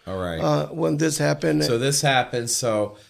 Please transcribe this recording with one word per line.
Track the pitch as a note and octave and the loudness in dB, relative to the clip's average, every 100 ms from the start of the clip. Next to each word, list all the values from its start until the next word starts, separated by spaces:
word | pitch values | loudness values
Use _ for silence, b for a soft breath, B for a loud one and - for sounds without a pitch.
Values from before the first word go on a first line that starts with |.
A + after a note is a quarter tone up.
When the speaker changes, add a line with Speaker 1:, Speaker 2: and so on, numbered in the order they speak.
| - | -8
Speaker 1:
All | F#2+ | -6
right. | F2+ E2+ | -4 -2
Speaker 2:
uh, | D#3+ D3 D3+ | 0 0 -2
when | E3 D#3+ D3+ | -2 -2 0
this | D#3+ D3 | 0 0
happened. | D3 D3+ E3 D3+ | 0 0 0 2
Speaker 1:
So | D3 A#2 | 2 2
this | C3 D3 | 2 2
happens, | D3 C3 B2 B2 A#2 - | 2 2 0 -2 -2 -2
so | B2 G#2+ G#2 B B | 0 0 0 B B